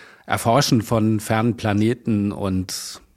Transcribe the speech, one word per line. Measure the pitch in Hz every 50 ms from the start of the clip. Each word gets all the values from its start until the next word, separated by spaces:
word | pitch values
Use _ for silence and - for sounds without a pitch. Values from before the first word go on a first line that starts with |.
| - - - - -
Erforschen | - - - - 120 117 139 143 - 135 113
von | 104 - 120 110 107 110 110 104
fernen | - - 113 110 110 120 110 -
Planeten | - 110 101 104 107 113 123 - - 123 110 104 101 101
und | 95 - 101 95 95 92 92 95 - - - - - - - _ _